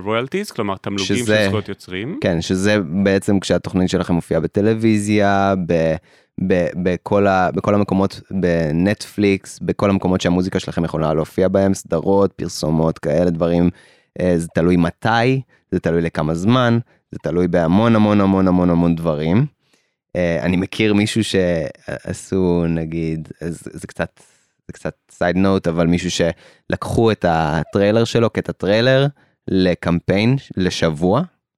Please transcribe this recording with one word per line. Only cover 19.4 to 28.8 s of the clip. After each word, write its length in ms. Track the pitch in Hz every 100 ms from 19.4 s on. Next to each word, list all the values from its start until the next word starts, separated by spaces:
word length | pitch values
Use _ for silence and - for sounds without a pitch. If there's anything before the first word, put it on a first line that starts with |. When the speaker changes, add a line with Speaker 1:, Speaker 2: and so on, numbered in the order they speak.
| 147 - _ _ _ _ _ 87
Speaker 2:
אה, 240 | 87 82
אני 160 | 80 92
מכיר 360 | 95 - 110
מישהו 300 | 101 107 117
שעשו, 1400 | 104 98 90 85 73 - - - - - - 95 90 87 85
נגיד, 600 | 82 80 82 80 80 76 -
זה, 300 | 85 78 -
זה 140 | 82 -
קצת, 320 | - 85 _ _ _ _ _ -
זה 60 |
קצת 220 | - 80 - _
side 240 | - 87 87
note, 320 | 98 95 87
אבל 180 | 85 85
מישהו 220 | 87 87
שלקחו 1000 | - 85 - - _ - 92 - - 113
את 140 | 104 87
הטריילר 760 | 82 78 80 76 104 101 113
שלו, 260 | 117 120 113
קטע 220 | - -
טריילר, 560 | - 92 107